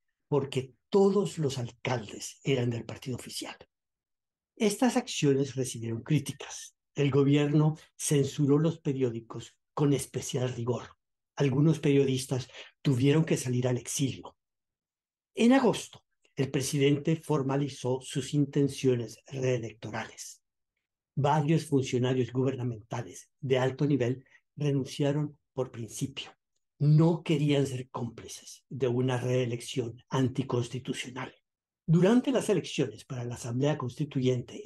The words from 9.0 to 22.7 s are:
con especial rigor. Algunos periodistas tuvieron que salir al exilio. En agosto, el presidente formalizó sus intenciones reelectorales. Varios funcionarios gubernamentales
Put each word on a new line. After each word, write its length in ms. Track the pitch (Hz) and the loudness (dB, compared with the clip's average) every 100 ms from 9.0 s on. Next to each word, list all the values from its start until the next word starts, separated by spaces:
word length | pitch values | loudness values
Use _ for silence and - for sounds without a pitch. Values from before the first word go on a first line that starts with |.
| 127 113 113 120 - _ _ | -2 -4 -10 -14 -16 _ _
con 180 | - 147 | 0 2
especial 600 | 131 - 123 - 135 127 | 2 0 -8 -6 -2 -2
rigor. 300 | 120 120 113 - _ _ _ _ | -4 -4 -4 -6 _ _ _ _
Algunos 460 | - 143 139 156 151 | 0 2 4 4 4
periodistas 680 | 147 139 135 131 - 131 - - - _ | 4 4 4 2 -2 -4 -6 -14 -20 _
tuvieron 420 | - 123 139 156 | 0 4 6 4
que 120 | 160 160 | 4 0
salir 300 | 127 123 123 | 0 0 0
al 120 | 123 | -2
exilio. 580 | - - 135 92 - - _ _ _ _ _ _ _ _ _ | -4 -2 -2 -4 -12 -20 _ _ _ _ _ _ _ _ _
En 180 | - 233 | 2 6
agosto, 520 | 269 233 151 - - _ _ _ - | 6 6 2 -4 -18 _ _ _ -4
el 160 | 131 | -2
presidente 640 | 135 127 143 139 139 165 160 | -2 -2 2 4 4 0 -2
formalizó 840 | - 151 135 139 143 - 123 131 | 0 -2 0 0 -2 -4 -4 -4
sus 320 | - 139 127 | -4 -8 -2
intenciones 840 | 147 139 147 139 135 131 123 113 - - | 0 0 2 0 0 0 0 -2 -12 -14
reelectorales. 1120 | 135 127 123 110 - 107 113 - - - - _ _ _ _ _ _ _ - | -4 -2 -2 -4 -12 -10 -8 -10 -12 -18 -20 _ _ _ _ _ _ _ -2
Varios 460 | 143 151 147 160 - | 0 2 2 0 2
funcionarios 680 | 139 131 123 123 127 120 | -2 0 0 0 0 -2
gubernamentales 960 | 127 131 120 123 | 0 -2 -2 -6